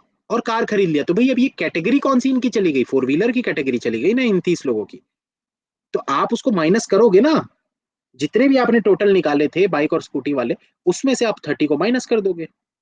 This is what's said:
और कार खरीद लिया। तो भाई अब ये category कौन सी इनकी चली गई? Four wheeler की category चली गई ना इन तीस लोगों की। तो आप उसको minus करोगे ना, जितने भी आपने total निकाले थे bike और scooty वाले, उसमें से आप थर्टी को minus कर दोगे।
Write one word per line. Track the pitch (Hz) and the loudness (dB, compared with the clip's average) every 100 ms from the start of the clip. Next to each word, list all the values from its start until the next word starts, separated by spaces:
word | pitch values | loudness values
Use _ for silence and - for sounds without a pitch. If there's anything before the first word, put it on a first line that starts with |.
| _ _ - | _ _ -6
और | 226 | -6
कार | - 226 | -2 -4
खरीद | 226 208 190 | -2 0 0
लिया। | 147 | 0
तो | 139 | 0
भाई | 180 254 | 2 2
अब | 247 | 2
ये | 254 - | 0 -2
category | 160 170 175 269 | -6 -4 0 0
कौन | 269 254 | 2 0
सी | 269 | 0
इनकी | 262 233 | -2 -2
चली | 220 185 | 0 0
गई? | 135 | 0
Four | 120 135 127 | 0 0 0
wheeler | 147 233 | 0 0
की | 247 | 0
category | 220 156 135 123 | -4 -4 -4 -4
चली | 120 113 | -4 -2
गई | 156 | 0
ना | 240 | 0
इन | 247 190 | 0 0
तीस | 175 170 139 | 0 -2 -2
लोगों | 110 | -4
की। | 98 - _ _ _ _ _ _ _ _ _ | -6 -14 _ _ _ _ _ _ _ _ _
तो | - - | -8 -4
आप | 143 185 | -2 -2
उसको | 233 269 | -2 -2
minus | 196 156 220 - | 0 2 0 0
करोगे | 196 233 185 | 2 4 4
ना, | 285 294 117 _ _ _ _ _ _ 127 | 4 0 -2 _ _ _ _ _ _ -10
जितने | 147 214 277 | -4 0 2
भी | 269 | 2
आपने | 240 233 | 2 2
total | 208 180 208 | 2 2 2
निकाले | 190 156 147 151 | 2 2 0 0
थे | 165 196 | 0 0
bike | 160 151 | 0 -2
और | 160 | -2
scooty | - 143 131 | -4 -8 -4
वाले, | 139 117 - _ _ - | -4 -4 -6 _ _ -4
उसमें | 175 269 | -2 -2
से | 247 | -2
आप | 233 - 147 | -2 -4 -6
थर्टी | 143 151 | -4 -2
को | 147 | 0
minus | 196 247 - | 0 -2 -2
कर | 233 | -2
दोगे। | 190 170 160 _ _ _ | -2 -6 -10 _ _ _